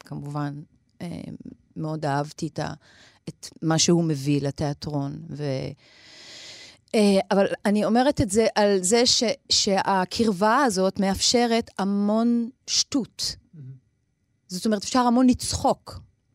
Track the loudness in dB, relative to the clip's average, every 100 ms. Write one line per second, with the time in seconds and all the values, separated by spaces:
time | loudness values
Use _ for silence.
0 | -14 -12 -8 -6 -6 -8 -16 _ _ -16
1 | -12 -12 -12 -14 -16 -20 _ -10 -8 -4
2 | -2 -2 -4 -8 -8 -6 -8 -10 _ -20
3 | -20 _ -18 -16 -20 -6 -2 2 4 4
4 | 2 0 0 0 -2 -4 -4 -6 -6 -6
5 | -6 -8 -12 -8 -6 -6 -8 -12 _ _
6 | -20 -20 -20 -20 -20 -20 -20 -20 _ 2
7 | 4 4 2 2 2 0 0 0 2 2
8 | 4 2 2 2 2 2 2 2 2 2
9 | 4 2 0 -4 -2 0 2 0 0 0
10 | 0 0 0 2 2 4 2 2 0 0
11 | -2 0 0 2 2 0 -2 -4 -2 0
12 | 0 2 2 0 -2 -10 -4 -2 -2 -4
13 | -4 -8 -10 -10 _ -20 -20 -20 _ _
14 | _ _ _ _ -14 -6 -2 -2 0 2
15 | 4 4 4 2 -2 -2 0 -2 -6 -18
16 | -20 _ _